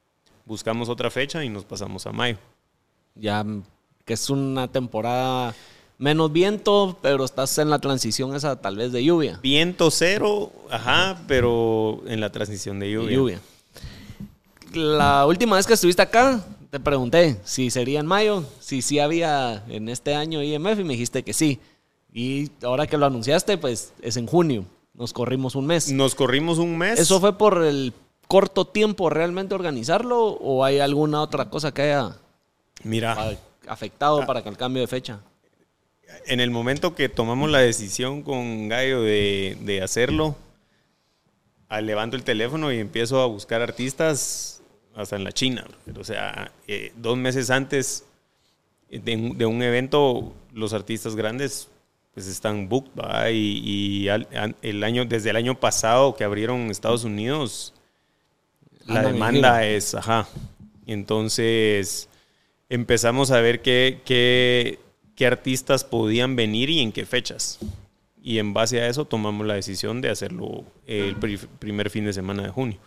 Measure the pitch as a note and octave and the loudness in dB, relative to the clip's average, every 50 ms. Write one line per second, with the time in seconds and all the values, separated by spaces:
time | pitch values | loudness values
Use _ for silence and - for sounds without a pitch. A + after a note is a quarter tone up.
0 | _ _ _ _ _ _ _ _ _ A2 A2 G2+ - A2+ A2+ A#2 A#2+ A2+ A#2+ G#2+ | _ _ _ _ _ _ _ _ _ -14 -12 -8 -4 -4 -4 -4 -4 -6 -6 -4
1 | B2 A#2 - B2+ C#3 C#3+ - E3 D3+ B2 G#2+ G2+ F#2 - - G2 G2 G2+ G2 F#2 | -4 -4 -2 -4 -4 -4 -4 -6 -6 -6 -8 -10 -12 -12 -12 -10 -10 -10 -10 -10
2 | - G#2+ G#2+ A2+ A#2+ A#2+ A2+ G2 - _ _ _ _ _ _ _ _ _ _ _ | -10 -10 -6 -4 -2 -2 -4 -6 -12 _ _ _ _ _ _ _ _ _ _ _
3 | _ _ _ A2+ G#2+ G#2 G2+ G#2+ G#2+ G#2+ G#2+ G2+ F#2+ - _ _ _ _ _ _ | _ _ _ -8 -4 -2 -2 -2 -2 -4 -6 -8 -10 -14 _ _ _ _ _ _
4 | _ - A#2 A2 - - C#3 C#3 C#3 C3+ C3 C3+ B2+ B2 - C#3 B2+ A#2 - A2 | _ -6 -6 -4 -2 -2 -2 -2 -2 -2 -2 -4 -4 -2 -2 -4 -4 -2 -4 -4
5 | A2 A#2+ B2 B2+ B2+ C3 C3 B2+ B2 A#2 G#2+ - - - - - _ _ _ - | -2 -2 -2 0 0 0 -2 -2 -2 -4 -6 -10 -18 -20 -20 -20 _ _ _ -2
6 | B2+ C#3+ D#3 D#3+ D#3+ D#3 D3 E3 F3+ G3+ G#3+ G#3 - G#3+ G3+ G3+ G3+ F#3 F3 - | 0 2 4 4 2 2 4 4 4 4 2 0 2 4 4 6 4 2 0 -2
7 | - C3+ C#3+ C3+ C3 - - - C3 C3 - - D3+ D3+ D3+ C#3 - C#3 C3+ B2 | 0 2 2 2 0 -2 -2 -2 -2 -2 0 0 2 2 2 0 0 0 -2 0
8 | - A2+ G#2 - C3 C3 C#3 C#3+ C#3 D3+ C3 A2 - G2 G2 G#2 A#2 B2 B2 A#2+ | -2 -2 -2 -2 -4 -4 -4 -4 -4 -4 -4 -4 -4 -6 -4 -4 -4 -2 -2 2
9 | B2+ D#3 F3 E3 D3+ A#2 E2 - - C3 C#3+ D3+ E3 F3+ F3+ - F3+ D#3 - - | 4 4 4 4 2 0 -2 -2 0 2 4 4 4 2 2 4 4 4 4 4
10 | E3 F3 G3 G#3+ - G#3 G#3 G#3 G3+ - - - - - B2 A2+ A2+ B2 C#3 E3 | 2 2 2 2 2 2 0 0 -2 -6 -10 -16 -12 -8 -6 -4 0 2 4 4
11 | F3+ F#3+ F#3 F3 E3+ - C#3 B2+ A#2+ A#2+ A#2 A#2 A#2 A2+ A2+ A2 A2 A2 A2 A2+ | 4 2 0 -4 -4 0 2 2 4 4 2 2 2 2 2 2 0 0 -2 -4
12 | - G2+ A#2 A2 G#2+ G2+ - A2+ A2 G2+ G#2+ F#2 - G2+ G2+ G2 G2 G2+ G#2+ A2 | -8 -6 -4 -4 -4 -4 -4 -4 -6 -6 -6 -8 -8 -8 -6 -6 -4 -4 -4 -2
13 | A2+ A2+ A#2+ C3+ C3+ A#2+ F2+ F2 - - - _ _ _ _ - - - - - | -2 0 2 2 2 2 0 -4 -12 -18 -20 _ _ _ _ -18 -16 -16 -16 -16
14 | - - - - - - - _ _ _ _ - - - - E3 D#3 D3+ D3+ D3+ | -18 -20 -16 -16 -16 -18 -18 _ _ _ _ -20 -20 -12 -8 -4 0 2 2 4
15 | C#3+ C#3+ C#3 C#3+ C#3 D3 E3+ F3+ A#3+ A#3 G3+ F#3 G3+ - A3+ G#3 - F3 F3 - | 4 6 6 6 6 6 4 4 4 4 4 4 4 4 4 6 6 4 6 6
16 | F#3+ - - A3+ B3+ C4+ C4 A3+ F3 - - - C#3+ - - C#3 B2 D3 C#3+ C3+ | 4 4 6 6 6 6 4 2 -2 -8 -16 -20 -18 -12 -10 -4 -2 0 0 2
17 | B2+ A#2+ C3+ E3+ F3 D#3 A#2+ G2 F#2+ - - - C3 B2 - C3 A#2+ B2+ C#3+ D3+ | 0 4 6 6 6 6 4 -2 -6 -8 -4 -2 -2 -2 0 -2 -2 0 0 -2
18 | D3+ D#3+ F#3+ G3+ G#3+ G#3+ G#3 F#3+ D#3 B2+ - - - - C#3+ C3 A#2+ - C#3+ D3 | 0 2 2 2 4 2 0 0 -4 -8 -12 -18 -12 -6 -6 -4 -2 0 0 2
19 | D3 D3 E3 E3+ E3+ D#3+ D3 C#3 C3 A#2+ A2+ G#2 G#2 A#2 A#2 G#2+ G#2+ A2+ B2 B2 | 2 2 2 0 0 0 0 0 0 -2 -4 -6 -10 -10 -10 -8 -8 -8 -8 -6
20 | - D3 D3 D3 D3+ D#3+ D#3+ D3+ C#3+ D3 D3+ D3 D#3+ G3 A3 G#3 F#3+ D#3+ B2+ A2+ | -4 -4 -2 -2 -2 -4 -4 -4 -4 -2 -4 -2 -2 -2 -2 -2 -2 -4 -2 -4
21 | A#2+ A#2+ - C3 B2 - - - D#3+ D3+ C3 - - _ _ _ _ _ _ _ | -4 -4 -4 -6 -6 -4 -2 0 2 2 0 0 -6 _ _ _ _ _ _ _
22 | _ _ - A2+ A#2+ C3 C3+ C#3 D3 D3 - - - A#2+ B2+ C3+ D3+ - D#3 D3+ | _ _ -10 -6 -6 -4 -4 -4 -6 -6 -8 -8 -4 -2 0 0 0 0 2 4
23 | C#3+ C#3 C3+ A#2 A2 B2 D3 F3+ - - G3+ E3+ D#3 C3 A#2 G2+ - - _ _ | 4 4 2 0 0 2 2 2 2 0 -2 0 0 -4 -4 -4 -8 -12 _ _
24 | - A#2 G#2+ B2+ A#2 A2+ - F3 F3 D#3+ C3 G#2+ F#2+ F#2+ _ _ _ _ _ - | -8 -6 -4 -4 -4 2 2 4 4 4 2 -2 -4 -8 _ _ _ _ _ -10
25 | A#2+ A2+ - - A#2+ A#2 C3 C3 C3 B2+ - C3+ C3+ D3 F3 E3 - D3 C3+ C3+ | -10 -10 -4 -4 -2 -2 -2 -2 -2 -4 -4 -4 -2 0 0 0 0 0 2 2
26 | C3+ C3 - - C#3 B2 B2 C#3 D#3 E3+ E3+ D#3+ E3+ E3+ E3+ E3 F3 G3 A#3 A#3 | 2 2 2 2 2 2 2 2 2 0 0 0 0 0 0 0 0 0 4 4
27 | E3+ D3+ F#3+ F#3 F3+ G#3 F#3+ F#3+ G#3+ G#3 G3 F3 E3 D3+ C#3+ C#3 C3+ B2 - - | 4 6 4 6 4 4 4 6 4 4 6 6 4 2 2 2 -2 -4 -6 -10
28 | _ _ _ _ _ - - F#3+ G3 F#3 - G3 F3+ - - G#3 G#3+ G#3+ G3+ - | _ _ _ _ _ 4 4 6 6 4 2 -2 -2 0 2 2 2 2 2 2
29 | F#3 D#3 D3 D#3 E3 F3 F3 F#3 G3 F#3 G#3+ F#3 F3+ E3+ C#3+ A#2+ A2 C3 E3 G#3 | 0 2 2 2 0 0 -2 -4 -4 -4 -4 -4 -4 -4 -4 -4 -2 0 0 0
30 | A#3+ B3 B3 A#3 A3+ G#3 G3+ - - C3+ C3+ B2+ C3+ C3+ C#3 C#3 C#3+ C#3+ C#3+ C#3+ | 2 2 2 2 2 2 0 -2 -2 0 2 2 4 4 4 4 2 2 2 2
31 | D3+ D3+ D3+ D3+ D3+ D3+ - C#3 B2 - - D#3 D3 D3 - - C#3 D3+ D3 C#3+ | 2 2 2 0 0 -2 -2 -4 -4 -4 -4 -4 -4 -4 -2 0 0 2 2 2
32 | B2 F#2 - - _ _ _ _ _ _ _ _ _ _ _ - - G#2+ A2 A2+ | 0 -2 -6 -12 _ _ _ _ _ _ _ _ _ _ _ -14 -8 -4 -2 -2
33 | A2 A2+ A2+ G#2 A2 A2 G#2 - - _ _ _ _ - A2 - A2 G2+ - - | 0 0 -2 -2 -2 -4 -6 -8 -12 _ _ _ _ -12 -12 -10 -10 -12 -6 0
34 | C#3+ D3 D3+ D3 C3+ A#2+ B2+ A#2+ G2 G#2 G2+ - B2 B2+ C3 C3 B2 A2 B2+ B2+ | 2 2 4 2 2 0 -2 -4 -4 -8 -10 -6 -6 -4 -2 -2 -2 -2 -4 -6
35 | B2+ - A2+ G2+ - _ _ _ _ _ _ _ _ _ _ _ _ _ _ _ | -8 -8 -14 -14 -16 _ _ _ _ _ _ _ _ _ _ _ _ _ _ _
36 | _ - - - - - C3+ B2 B2 A#2+ A#2+ A#2 A#2 B2 C#3 D3 - F3+ E3+ - | _ -20 -20 -14 -6 -2 0 0 2 0 0 0 0 0 -2 0 0 -2 0 0
37 | C#3 B2 - - A2+ A2+ A#2+ C3 D3 D#3 D3+ C#3 B2+ A#2+ A2+ - G#2+ F#2+ F#2+ - | -2 -2 0 0 0 0 0 0 0 4 6 6 6 6 4 2 -4 -6 -6 -4
38 | B2 C3 C#3 D3 C#3 C#3+ C#3 B2+ A#2+ A#2+ A2+ A2 G#2+ G#2+ A2+ B2 C3 C3+ C3+ B2+ | -4 -4 -4 -8 -6 -6 -4 -4 -4 -4 -6 -6 -4 -2 -2 0 0 0 0 2
39 | A2+ G#2+ G#2+ G#2 G2+ G2+ G2+ G2 G2 F#2+ G2 - A2 G2+ G2+ F#2+ F#2 F#2+ - A2+ | 2 2 4 4 2 2 0 0 -2 -4 -6 -8 -4 -4 -2 -2 -2 -2 0 0
40 | B2 C3 D3+ D#3 D#3 D#3 C#3+ - - - _ _ _ _ _ _ _ _ _ _ | 2 2 2 0 0 -2 -4 -6 -14 -20 _ _ _ _ _ _ _ _ _ _
41 | _ _ _ _ _ _ _ _ _ _ _ _ _ - G#2+ G#2+ A2 A2 G#2+ G#2 | _ _ _ _ _ _ _ _ _ _ _ _ _ -8 -6 -4 -2 -2 -2 -2
42 | A2 A2+ A#2+ C3 A2+ - A#2 G#2+ A2+ A#2+ C#3+ D#3+ D#3 D3 B2+ A2+ G#2+ G2+ - A2+ | -2 -2 -4 -6 -4 -2 -2 0 -2 -2 -2 -4 -2 -2 -2 -2 -4 -4 -4 -4
43 | A#2 A2+ C3+ C3 C3 B2 A2 G2+ F#2+ - A#2 A#2 A#2+ A#2 - - B2 C3 C3+ - | -2 0 2 2 2 2 0 -4 -8 -4 -2 -2 -2 -2 -4 -6 -6 -6 -4 -2
44 | E3 D#3+ D3+ B2+ - - - - - - - - - _ _ _ _ _ - A2 | 0 0 0 0 -2 -6 -6 -8 -10 -12 -14 -18 -20 _ _ _ _ _ -14 -12
45 | G#2 F#2+ G#2 G2+ F#2+ F#2+ - - C3 C3 B2+ A2 - - - - - - - - | -10 -8 -6 -6 -6 -6 -4 -2 -2 -2 -2 -4 -10 -14 -20 -20 -18 -18 -16 -14
46 | G2+ G#2+ G#2 G2+ G#2 G2+ G#2+ G#2 G2+ G2+ - _ _ - G#2 G2+ A2 A2 - A2+ | -12 -10 -8 -6 -6 -6 -8 -10 -12 -14 -16 _ _ -10 -10 -8 -10 -12 -14 -8
47 | A#2 A2+ A#2+ B2+ B2+ B2+ B2 C3+ B2 A2+ B2+ C3+ C3+ C3+ C#3+ C#3 B2+ - - - | -4 -2 -2 0 0 -2 -2 -2 0 0 0 0 0 0 -2 -2 -2 -2 -6 -10
48 | - _ _ _ _ _ _ _ _ _ _ _ _ _ _ _ _ _ - A#2+ | -12 _ _ _ _ _ _ _ _ _ _ _ _ _ _ _ _ _ -16 -10
49 | G2+ A#2 A#2 A2 A2+ A#2+ B2+ B2+ A#2 A2+ A2+ A#2+ B2 B2 A#2+ B2 B2+ C3+ D3 D3 | -4 -4 -2 -2 -2 -4 -2 0 0 0 0 0 0 0 0 0 0 2 2 4
50 | C#3+ C3+ B2 A#2 A#2 A2+ - - - _ - A2 A2 G#2 A2+ G#2 F#2+ - A2+ G#2+ | 4 4 2 0 -4 -8 -12 -18 -20 _ -10 -8 -6 -4 -4 -4 -4 -6 -8 -6
51 | - A2+ A2 G#2+ G#2+ G#2+ A2+ B2+ C#3 C3 C3 - - - _ _ _ _ _ _ | -6 -8 -6 -4 -4 -4 -4 -4 -6 -6 -6 -8 -14 -16 _ _ _ _ _ _
52 | _ _ - - F#2 F#2+ F#2 - - G#2+ G#2 G#2 G2 F#2 A2+ C3+ C3 - - A2+ | _ _ -16 -14 -12 -10 -10 -6 -4 -4 -4 -4 -4 -2 -2 -2 -4 -4 -12 -10
53 | - - - A2+ A2+ A2+ A2+ A2+ G#2+ G#2 G2+ A2 A2+ G#2+ G2+ G2+ G2+ G2+ G2+ G2+ | -8 -4 -2 0 0 0 0 0 0 -2 -2 -4 -4 -4 -4 -2 -2 -2 -2 -2
54 | G2 G2 G2+ A2 A2 - - A2+ G#2+ G#2+ - - - A2+ G#2 G#2 G#2 G#2+ A#2 B2 | 0 0 0 -2 -2 -6 -8 -6 -6 -6 -6 -8 -8 -8 -6 -4 -2 -2 0 0
55 | B2+ A#2 A#2 A2+ G2+ A2 G#2 A2+ A#2 B2+ C3 - - A2 - - - A2+ A#2 B2+ | -2 -2 -2 -2 0 0 0 0 0 -2 -2 0 0 0 0 2 2 4 6 6
56 | C#3 C#3 - - A2 G#2 G2+ G#2 G#2+ A2+ B2+ B2 A#2+ A2 G2 - - A2+ A#2 A#2 | 6 4 2 0 -2 -2 -2 -2 -2 -2 -2 -2 -4 -6 -6 -4 0 0 0 0
57 | A#2 A2+ G#2 G#2 G#2+ A#2+ C#3+ D#3 C#3+ G#2+ - - - - _ _ _ _ _ _ | 0 -4 -4 -4 -4 -4 -2 -4 -4 -6 -8 -10 -14 -14 _ _ _ _ _ _
58 | _ _ _ _ _ _ _ _ _ _ _ _ _ _ _ _ - - A2+ A2 | _ _ _ _ _ _ _ _ _ _ _ _ _ _ _ _ -8 -2 0 2
59 | G#2+ G#2+ G#2 A#2 G#2+ A2+ A#2+ C#3+ C3+ B2+ A#2+ A#2 A2 G#2+ G#2+ G2+ G2 - - G#2 | 2 2 2 2 2 2 4 6 6 6 6 6 4 2 2 0 -2 -2 -6 -6
60 | - G#2+ A2+ A2+ G2 - - - - - - _ - - _ - - - A2 G#2 | -2 0 0 0 0 -2 -8 -14 -14 -14 -16 _ -20 -20 _ -20 -12 -8 -8 -8
61 | G2 - G#2+ A2 A2 A2 - - A#2 A2+ A2+ A2+ A2 G#2+ G#2 G2+ F#2+ F#2+ - - | -4 -2 -2 0 0 -2 -2 0 2 2 4 4 4 4 4 2 0 -2 -6 -10
62 | - _ _ _ _ _ _ _ _ _ _ _ _ - B2+ A#2+ A#2+ - B2 A2 | -10 _ _ _ _ _ _ _ _ _ _ _ _ -6 -4 -4 0 2 2 4
63 | A#2+ A#2 A#2+ C3 C#3 C3 C3+ A#2+ A#2 A#2 A#2+ A2+ - C3 B2 B2 B2+ C3 C3 - | 4 2 2 2 2 4 4 4 6 4 2 2 2 2 4 4 4 2 0 -2
64 | - - C3 B2 B2 B2 B2 B2+ B2 B2 B2 B2 A#2 A#2 - - - _ _ _ | -4 0 2 4 4 4 4 4 4 4 4 2 2 0 -4 -8 -14 _ _ _
65 | _ _ _ - C3+ A#2+ B2 - - B2+ C3 B2 - - C#3+ B2+ - - - A#2 | _ _ _ 2 2 2 2 2 -2 -4 -4 -4 0 0 0 0 0 -2 -2 0
66 | A2+ G#2+ A2 A#2+ B2 C3 C3 A#2+ A2+ G#2+ G#2+ A2+ B2+ C#3 E3+ D#3+ B2 A2 G2+ - | 0 2 2 2 0 0 0 0 0 0 0 0 0 0 0 0 0 -2 -2 -6
67 | G#2 - - B2 A#2+ - A2+ A2+ - - - - A2 G#2 G2 - - _ _ _ | -8 -4 -4 -4 -4 -4 -8 -8 -8 -8 -8 -10 -12 -12 -12 -14 -18 _ _ _
68 | _ _ _ _ - B2+ A2+ A2 G#2 G#2 G2+ G#2+ A2+ A2+ B2 A#2 A#2+ A#2+ A#2+ D3 | _ _ _ _ -8 -4 -2 -2 -2 0 0 0 0 2 0 0 0 0 -2 -2
69 | D3 - - A2+ G#2 G#2+ G#2 G#2 G#2+ G#2+ G#2 G2+ F#2+ - F#2+ F2+ - G#2+ A2+ B2 | -4 -4 -4 -2 -2 -2 -4 -4 -4 -2 -4 -4 -4 -6 -8 -6 -6 -6 -6 -4
70 | C3 B2 G#2 - G2+ G2 - - A2+ G#2+ G#2+ A2 - - _ _ _ - A2+ G#2 | -4 -4 -4 -4 -6 -8 -8 -8 -10 -10 -10 -12 -14 -16 _ _ _ -8 -6 -4
71 | G2+ G2 F#2+ G#2 A2+ A2 G2+ F#2+ - - - - - G#2+ G#2 G#2 G#2 G#2 - A2+ | -4 -4 -4 -4 -6 -6 -6 -6 -10 -16 -18 -14 -10 -8 -4 -4 -4 -4 -4 -4
72 | G#2 G#2 G2 G2 F#2 F#2+ G2+ G2+ G2 G2+ G2 B2+ C3 A#2+ G#2 - _ | -4 -4 -4 -4 -6 -6 -6 -6 -6 -6 -6 -6 -6 -6 -6 -10 _